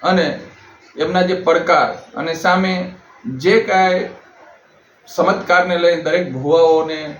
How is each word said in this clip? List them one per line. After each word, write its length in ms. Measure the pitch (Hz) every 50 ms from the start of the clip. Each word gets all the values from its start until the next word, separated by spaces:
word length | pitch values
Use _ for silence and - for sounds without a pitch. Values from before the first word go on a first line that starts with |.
| -
અને 360 | 165 190 180 165 147 120 95 - - - - - - - - _ - _ -
એમના 240 | 151 160 180 180 180
જે 120 | 180 185
પડકાર 840 | 180 - 165 165 170 - 180 170 151 131 - - - - - - -
અને 160 | 147 165 165
સામે 580 | 160 - 185 180 185 190 185 185 180 180 180 - - - _ - - _
જે 340 | 117 131 131 131 175 214 226
કાંઈ 480 | 214 196 202 185 185 185 180 180 - - - - - - _ - - - - _ _ _ _ _ _ _ _ _ _ - -
ચમત્કારને 640 | - 165 175 196 190 - - - 180 180 185 180 170
લઈને 240 | 170 175 170 160 156
દરેક 300 | 156 160 180 180 143 127
ભુવાઓને 840 | 131 135 143 160 165 165 160 160 160 160 160 160 156 156 151 143 131